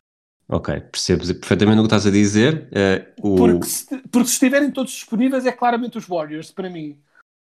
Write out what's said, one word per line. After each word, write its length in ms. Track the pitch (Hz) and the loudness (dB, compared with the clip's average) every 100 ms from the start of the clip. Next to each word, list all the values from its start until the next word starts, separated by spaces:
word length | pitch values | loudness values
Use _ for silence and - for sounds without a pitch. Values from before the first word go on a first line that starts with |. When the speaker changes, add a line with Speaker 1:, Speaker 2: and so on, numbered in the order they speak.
| _ _ _ _ - | _ _ _ _ -8
Speaker 1:
Ok, 320 | - - 76 | -6 -4 -8
percebo 460 | - - - - - - | -8 -10 -2 -2 -2 -6
perfeitamente 400 | - 92 104 110 | -2 2 4 4
o 20 | |
que 60 | 110 | 4
estás 180 | 104 98 | 2 2
a 60 | |
dizer. 580 | 101 104 104 127 160 - | 2 4 4 2 0 -4
Eh, 420 | 101 98 95 - - | 0 2 2 -4 -8
o 140 | 104 95 | 0 4
Speaker 2:
Porque 300 | 90 87 - | 4 4 0
se, 200 | - - 262 - | -8 -8 -12 -2
porque 180 | 240 - | 0 0
se 60 | |
estiverem 380 | - 254 277 285 | 2 2 2 0
todos 220 | - 233 | -4 -8
disponíveis 520 | - - 226 262 262 254 | -8 -8 -2 0 0 -2
é 60 | |
claramente 460 | 240 240 233 240 226 | -2 -2 -2 -4 -10
os 80 | - | -6
Warriors, 460 | 175 151 156 156 | -6 -6 -10 -12
para 180 | - 185 | -12 -12
mim. 300 | 175 151 147 _ _ _ _ | -10 -14 -16 _ _ _ _